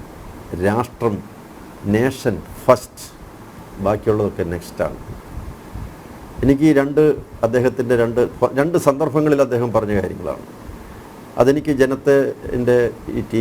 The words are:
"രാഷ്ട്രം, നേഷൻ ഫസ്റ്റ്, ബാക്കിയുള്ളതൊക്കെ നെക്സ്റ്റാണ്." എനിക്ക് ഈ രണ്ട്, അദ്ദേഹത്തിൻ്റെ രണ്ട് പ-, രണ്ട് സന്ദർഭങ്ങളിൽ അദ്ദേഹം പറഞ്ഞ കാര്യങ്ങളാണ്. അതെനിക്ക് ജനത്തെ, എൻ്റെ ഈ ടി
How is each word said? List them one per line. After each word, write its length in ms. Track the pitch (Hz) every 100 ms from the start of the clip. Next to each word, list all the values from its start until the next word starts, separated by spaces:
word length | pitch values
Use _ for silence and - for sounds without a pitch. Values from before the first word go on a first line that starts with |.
| - - - - - 85 95
"രാഷ്ട്രം, 500 | 110 120 - 117 98 - - - - - - 101 107
നേഷൻ 420 | 127 131 127 87 - - -
ഫസ്റ്റ്, 420 | 123 - - - - - - - - - - 98
ബാക്കിയുള്ളതൊക്കെ 580 | 107 117 107 101 - 85
നെക്സ്റ്റാണ്." 460 | 87 - - 80 - - - - - - - - - - - - - - -
എനിക്ക് 220 | 120 139 156
ഈ 20 |
രണ്ട്, 300 | 139 139 143 151 - - -
അദ്ദേഹത്തിൻ്റെ 520 | 113 123 123 123 120 120
രണ്ട് 180 | 117 117 - -
പ-, 140 | 127 131
രണ്ട് 180 | 156 170
സന്ദർഭങ്ങളിൽ 640 | 151 135 151 143 151 143
അദ്ദേഹം 300 | 127 120 120 110
പറഞ്ഞ 180 | 104 101
കാര്യങ്ങളാണ്. 440 | 90 87 87 67 - - - - - - - - - -
അതെനിക്ക് 320 | 123 147 147 135
ജനത്തെ, 340 | 131 131 147 139 139 - - 127
എൻ്റെ 200 | 120 123 117 - - 120
ഈ 40 | 104
ടി 80 | 113